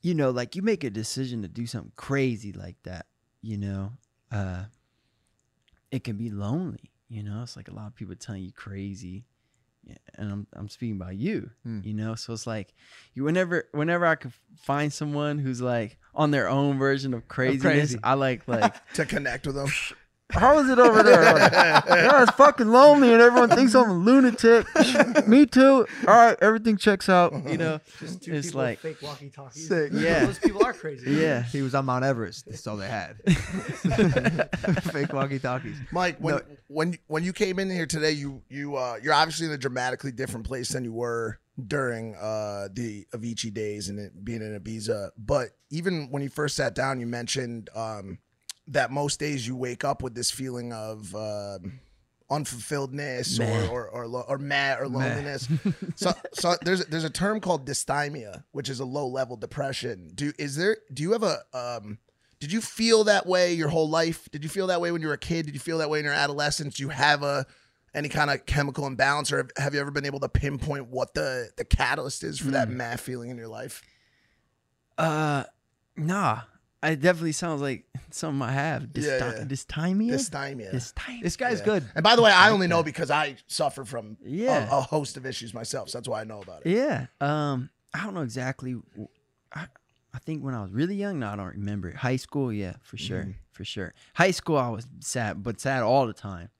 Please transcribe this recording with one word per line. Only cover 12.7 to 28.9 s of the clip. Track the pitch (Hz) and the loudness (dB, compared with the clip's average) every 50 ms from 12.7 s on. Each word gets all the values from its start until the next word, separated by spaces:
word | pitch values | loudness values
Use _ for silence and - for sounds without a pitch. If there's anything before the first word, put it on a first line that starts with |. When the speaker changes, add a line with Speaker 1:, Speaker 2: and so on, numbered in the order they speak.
| _ _ _ _ - - - _ _ | _ _ _ _ -20 -20 -20 _ _
Speaker 1:
you, | 127 135 | -4 -2
whenever, | 151 165 185 185 170 175 165 - _ | 0 0 0 0 0 -2 -4 -4 _
whenever | - 147 147 165 170 175 175 | -6 -4 -2 0 0 2 2
I | 165 160 | 2 0
could | 151 - 131 - _ _ _ - | 0 -4 -18 -18 _ _ _ -20
find | _ _ - 139 143 147 151 | _ _ -4 -2 -2 -2 -4
someone | 143 - 151 147 147 147 147 147 147 151 | -4 -6 -6 -6 -4 -4 -4 -2 -4 -4
who's, | 139 131 127 120 | -4 -4 -4 -4
like, | 123 123 120 117 110 101 - _ _ _ _ | -4 -2 -2 -2 -4 -6 -10 _ _ _ _
on | - 156 147 | 0 2 2
their | 143 139 113 87 | 2 2 0 0
own | 123 139 143 143 139 135 | 0 2 2 0 0 0
version | 135 139 139 139 135 139 123 | 2 0 0 0 -2 -4 -6
of | 113 | -6
Speaker 2:
Of | 117 _ | -8 _
Speaker 1:
craziness, | - - 127 131 139 135 | -4 -2 0 0 0 2
Speaker 2:
crazy. | 131 180 151 147 147 127 123 110 | 2 4 4 4 2 0 -2 -4
Speaker 1:
I | 107 117 131 | 0 0 0
like, | 139 139 131 127 113 - - | 2 2 -2 -2 -4 -4 -4
like, | 120 113 240 220 - - _ _ | 0 2 2 2 0 -2 _ _
Speaker 3:
<laughs> | - | -4
To | - 151 | -4 -4
connect | - - 156 139 127 120 135 - | -2 -4 -4 -4 -4 -8 -6 -8
with | 147 135 | -8 -6
them. | 139 139 139 143 - - - - - _ _ _ _ _ _ | -4 -4 -4 -4 -4 -6 -8 -12 -16 _ _ _ _ _ _
Speaker 1:
"How | - - 196 262 294 311 | 0 4 6 8 8 8
is | 277 254 | 6 6
it | 262 240 | 8 8
over | 247 240 220 214 214 | 8 10 10 8 10
there?" | 233 247 175 160 - - | 10 10 10 10 8 8
Like, | - - - | 8 6 6
Speaker 3:
<laughs> | |
Speaker 1:
"Yeah, | - - - 165 156 - - - 196 180 165 247 285 277 247 | 8 6 6 8 6 6 6 6 6 6 8 8 10 10 8
it's | 233 | 8
fucking | - - 269 294 285 - 240 | 8 10 8 8 10 6 2
lonely | 214 226 254 269 294 294 285 277 240 | 8 10 12 12 12 12 10 10 10
and | 233 226 | 10 12
everyone | 233 240 240 247 247 233 | 10 10 10 8 8 8
thinks | 339 - 269 247 214 | 8 8 6 8 8
I'm | 254 247 220 | 8 6 6
a | 190 | 4
lunatic." | 170 180 220 254 277 262 247 226 - - 226 233 226 - - - - - 240 254 294 | 4 6 8 8 8 8 6 4 6 8 8 8 8 6 4 4 4 6 6 6 4
<laughs> | 285 233 240 302 262 208 | 4 6 4 2 6 8
"Me | 220 277 294 | 10 10 8
too." | 240 - 254 262 269 269 262 220 - - - 240 190 | 8 8 8 10 10 10 8 4 2 -2 -2 6 8
"All | 202 | 10
right, | 240 233 233 196 - | 10 10 10 8 6
everything | - 208 220 226 214 233 214 | 4 4 4 4 2 0 0
checks | 196 - 214 202 190 - - | 4 4 2 2 2 2 4
out," | 190 180 175 170 143 135 151 131 | 6 6 6 4 2 -4 -6 -4
you | 160 | -4
know? | 160 165 160 156 151 _ _ - - | -2 -2 -2 -2 -4 _ _ -18 -16
Speaker 4:
Just | - - 180 180 - | -12 -12 -12 -12 -8
two | 165 170 | -6 -6
Speaker 1:
It's | 147 143 175 | -6 -6 -6
Speaker 4:
people | - 135 | -4 -4
Speaker 1:
like, | 131 123 120 - | -4 -4 -4 -6
Speaker 4:
with | - 160 | -10 -12